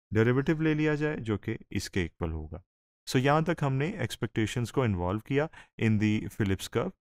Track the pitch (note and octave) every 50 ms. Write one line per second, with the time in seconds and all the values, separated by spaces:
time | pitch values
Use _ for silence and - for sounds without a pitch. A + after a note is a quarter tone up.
0 | _ - - G#2 A2+ A#2+ B2 C3+ C#3 F3 E3 D3+ D#3+ D#3+ D3+ D3+ D#3 D#3 D3+ C#3+
1 | D3+ D3+ D3+ - A#2 A2+ G#2 F#2+ - G#2+ A2+ - - - - G2+ - - - G2
2 | F2 D#2+ - - F2 E2 E2 D#2+ D#2 D2+ D#2 E2 - _ _ _ _ _ _ _
3 | _ - - C3 B2+ C#3+ D3 D#3 D#3+ E3+ E3 - D3 C#3 C3 C3 C#3+ F3 A3 -
4 | A#2 G#2+ - - - A2+ - A#2+ A2 G#2 - B2 A#2+ G#2 - C#3+ C3 A2+ G2 F2
5 | F2 F2+ G2 A2 - - C3+ C#3 D3+ D#3+ - - - _ _ - A2+ A2 A2 G2+
6 | G#2+ G#2+ G#2+ G#2+ - G2+ - - A2 G2 G2 - - - - A#2 C3+ F#3+ - _